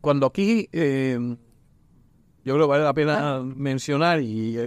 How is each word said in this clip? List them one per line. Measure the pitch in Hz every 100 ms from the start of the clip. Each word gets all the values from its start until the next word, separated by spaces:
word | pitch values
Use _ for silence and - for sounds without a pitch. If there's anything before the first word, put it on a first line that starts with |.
cuando | 147 143 135
aquí, | - 196 226 -
eh, | 165 151 135 131 123 120 120 _ _ _ _ _ _ _ _ _ _ 131
yo |
creo | 143 151
que |
vale | 143
la | 151
pena | 139 151 147 147 135
mencionar, | 127 131 139 131 - 143 170 165
y, | 120 110 113 113